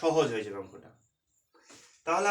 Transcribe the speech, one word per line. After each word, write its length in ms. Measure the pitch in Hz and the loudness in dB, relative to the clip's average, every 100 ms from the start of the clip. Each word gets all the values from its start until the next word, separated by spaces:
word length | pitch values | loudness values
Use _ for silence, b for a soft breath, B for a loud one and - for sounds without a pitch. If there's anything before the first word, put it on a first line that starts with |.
সহজ 260 | 165 160 139 | 0 2 2
হয়ে 120 | 110 104 | -2 -6
যাবে 120 | 98 | -10
অঙ্কটা। 260 | 92 101 - - _ _ _ _ _ B B B B B - | -14 -18 -20 -20 _ _ _ _ _ B B B B B -2
তাহলে 220 | 180 202 | 0 0